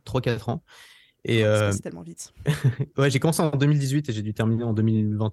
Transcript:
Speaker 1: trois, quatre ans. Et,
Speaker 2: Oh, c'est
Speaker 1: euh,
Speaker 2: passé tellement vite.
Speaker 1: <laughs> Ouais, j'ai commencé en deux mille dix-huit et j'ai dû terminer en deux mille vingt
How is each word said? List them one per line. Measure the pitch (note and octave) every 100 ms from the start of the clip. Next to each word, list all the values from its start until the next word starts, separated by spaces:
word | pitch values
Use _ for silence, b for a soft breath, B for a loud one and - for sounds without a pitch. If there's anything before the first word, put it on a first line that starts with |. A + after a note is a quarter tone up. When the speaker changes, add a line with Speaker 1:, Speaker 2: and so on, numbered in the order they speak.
| -
Speaker 1:
trois, | C3
quatre | B2+ A2 A#2
ans. | D#3 _ B B B B B
Et, | - A2+
Speaker 2:
Oh, | G#2+
c'est |
Speaker 1:
euh, | G#2+ G#2
Speaker 2:
passé | G2+
tellement | - E3+
vite. | E3 E3 - - D3
Speaker 1:
<laughs> | D3 C3+ A#2 C#3+ -
Ouais, | C#3
j'ai | B2+
commencé | E3 -
en | D#3+
deux | C#3+ C#3+
mille | D3+
dix-huit | C3+ D3 D3
et |
j'ai | G#2+
dû | G#2+
terminer | G#2 A2+ A2+
en | A#2
deux | G#2+
mille | A2 A2 G#2+ G#2+
vingt | A2